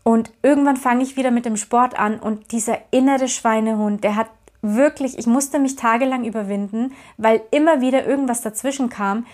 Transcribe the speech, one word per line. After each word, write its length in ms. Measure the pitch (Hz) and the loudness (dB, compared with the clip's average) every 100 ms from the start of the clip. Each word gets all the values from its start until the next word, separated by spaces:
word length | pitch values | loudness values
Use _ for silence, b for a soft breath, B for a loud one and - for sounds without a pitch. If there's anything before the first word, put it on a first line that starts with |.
Und 300 | 233 226 220 _ | 2 2 0 _
irgendwann 340 | 262 285 285 262 | 2 4 4 2
fange 260 | 254 247 | 0 0
ich 140 | 262 269 | 0 -2
wieder 140 | 254 | 0
mit 160 | 233 240 | 0 -2
dem 100 | 214 | -6
Sport 420 | - 240 247 - | 0 2 2 0
an 220 | 214 220 | -2 -2
und 320 | 208 214 - | -6 -6 -6
dieser 260 | 233 233 208 - | -6 -4 -4 -2
innere 360 | 254 262 269 254 | 2 4 2 0
Schweinehund, 800 | - 233 220 220 214 208 208 | -2 0 0 0 0 -2 -2
der 120 | 208 208 | -2 -2
hat 120 | 226 - _ _ | -4 -10 _ _
wirklich, 580 | 214 220 294 302 262 - | -4 2 2 0 -6 -4
ich 80 | 233 | 0
musste 320 | 254 277 302 | 0 0 0
mich 180 | 269 269 | -2 0
tagelang 480 | 233 233 269 254 | 0 2 0 -2
überwinden, 680 | 233 226 196 202 202 220 262 B B B | -4 -6 -4 -4 -4 -4 -6 B B B
weil 240 | 220 220 - | 2 2 2
immer 300 | 294 320 294 | 2 4 4
wieder 260 | 254 262 - | 2 0 0
irgendwas 360 | 277 262 233 | -2 -2 -4
dazwischen 480 | 220 208 269 277 240 | -6 -6 -6 -4 -4
kam 360 | - 196 214 240 | -2 -4 -4 -8